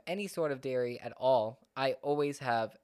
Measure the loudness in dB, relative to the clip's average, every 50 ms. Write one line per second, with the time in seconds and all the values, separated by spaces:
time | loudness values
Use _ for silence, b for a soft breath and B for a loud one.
0 | -6 -6 -4 -4 -6 -4 -2 -2 -2 0 -2 -4 -4 -2 0 0 0 -2 -4 -8
1 | -10 -12 -6 0 4 4 6 4 4 0 -4 -10 _ _ _ -2 0 0 0 0
2 | 0 0 2 2 2 0 -2 -2 0 2 2 2 0 -2 -6 -10